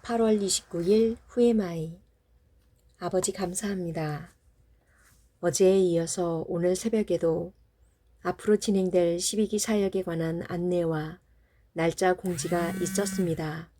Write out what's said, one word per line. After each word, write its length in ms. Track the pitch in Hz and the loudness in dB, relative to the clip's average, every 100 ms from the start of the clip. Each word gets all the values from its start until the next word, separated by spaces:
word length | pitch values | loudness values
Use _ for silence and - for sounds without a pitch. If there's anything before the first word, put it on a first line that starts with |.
팔월 400 | - 233 226 214 | -4 0 4 2
이십구 420 | 196 - - 170 | 2 -2 -4 -4
일 340 | 170 214 226 233 - | 2 4 4 0 -6
후에마이. 720 | - 240 220 180 165 160 170 _ _ _ _ _ _ _ _ _ _ | 2 4 4 0 -6 -8 -10 _ _ _ _ _ _ _ _ _ _
아버지, 340 | 175 185 185 | -2 0 -2
감사합니다. 1000 | 190 180 185 208 190 170 160 151 151 165 _ _ _ _ _ _ _ _ _ _ _ | -4 -6 -4 -4 -4 -4 -4 -4 -6 -12 _ _ _ _ _ _ _ _ _ _ _
어제에 380 | 175 - 185 190 | -2 4 6 6
이어서 640 | 180 165 165 - 170 165 - | 4 2 0 -2 -2 -2 -4
오늘 280 | 175 175 | 0 0
새벽에도 800 | 185 226 220 208 170 165 165 170 _ _ _ _ _ _ _ | 0 0 -2 0 0 2 0 -4 _ _ _ _ _ _ _
앞으로 360 | - - - 208 | -6 -4 2 2
진행될 600 | 226 190 185 180 170 170 | 2 0 2 2 2 0
십이 280 | - 208 208 | -2 0 0
기 120 | 208 | 0
사역에 440 | - 214 196 190 | 0 0 0 -2
관한 400 | 185 165 165 170 - | -4 -4 -2 -4 -6
안내와 720 | 175 180 175 165 160 156 175 _ _ _ _ _ | -4 0 0 0 -2 -6 -12 _ _ _ _ _
날짜 420 | 170 165 160 185 | -2 -2 2 0
공지가 580 | 180 185 170 160 170 185 | 0 -4 -6 -2 -2 -2
있었습니다. 1000 | 185 180 196 196 190 175 160 156 160 165 | -4 -4 -2 -2 -2 -2 -2 -4 -8 -14